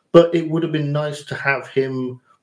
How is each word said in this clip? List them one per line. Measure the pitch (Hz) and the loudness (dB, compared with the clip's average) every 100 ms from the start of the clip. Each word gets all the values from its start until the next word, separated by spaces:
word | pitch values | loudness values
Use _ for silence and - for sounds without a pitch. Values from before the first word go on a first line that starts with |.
| _ | _
But | 170 170 | 6 6
it | 170 156 | 2 -2
would | 165 | -2
have | 165 | -2
been | 151 143 | -2 -2
nice | 147 151 147 | -4 -4 -8
to | - | -12
have | - 139 135 - | -6 -4 -4 -4
him | 135 135 131 127 127 _ _ | -2 -2 -2 -6 -10 _ _